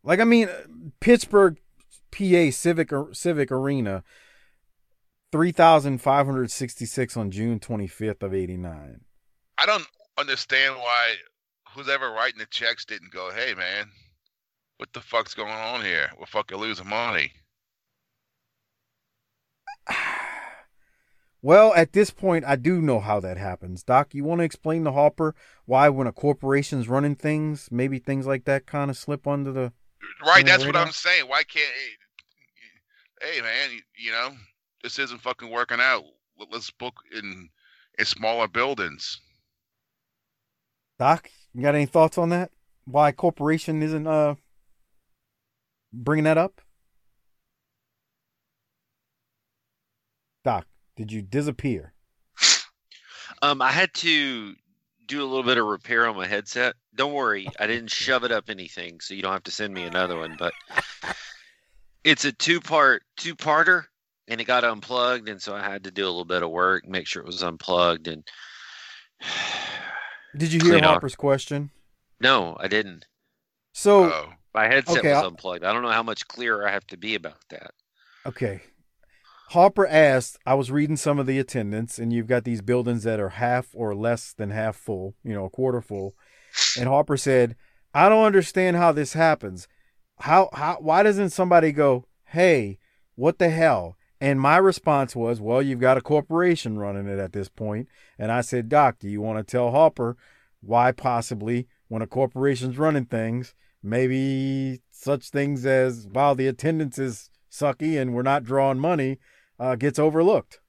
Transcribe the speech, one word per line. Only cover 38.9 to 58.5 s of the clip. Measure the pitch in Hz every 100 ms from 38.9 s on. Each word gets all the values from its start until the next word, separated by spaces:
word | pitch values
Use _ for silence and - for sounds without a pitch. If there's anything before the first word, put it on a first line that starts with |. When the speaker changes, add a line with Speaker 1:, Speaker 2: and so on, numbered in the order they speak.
| 71 - - _ _ _ _ _ _ _ _ _ _ _ _ _ _ _ _ _ _
Speaker 1:
Doc, | 131 165 - _ _ 123
you |
got | 139
any | 147 143
thoughts | 170 160 -
on | 170
that? | 175 180 _ _ _ -
Why | 135 147
corporation | 131 175 - 147 160 - 156
isn't, | 156 156 156
uh, | 156 147 143 _ _ _ _ _ _ _ _ _ _ _ _ _ _ _
bringing | 117 120 156 156
that | 160
up? | 190 _ _ _ _ _ _ _ _ _ _ _ _ _ _ _ _ _ _ _ _ _ _ _ _ _ _ _ _ _ _ _ _ _ _ _ _ _ _ _
Doc, | 135 104 - _ _ -
did | 107
you | 110
disappear? | 98 131 147 127 139 101 73 _ _ _ _ - - - - _ _ - _ - - -
Speaker 3:
Um, | 143 139
I | 127
had | 147 185 -
to | 170 156 139 120 104 - _ _ _ _ 117
do | 143
a | 139
little | 131
bit | 123 123
of | 107
repair | 101 - 117 117
on | 101
my | 92
headset. | 104 - 123 123 - _
Don't | 107 143
worry, | 143 120 101 95 -
I | 107
didn't | 117 113
shove | - 131 131
it | 120
up | 110
anything, | 107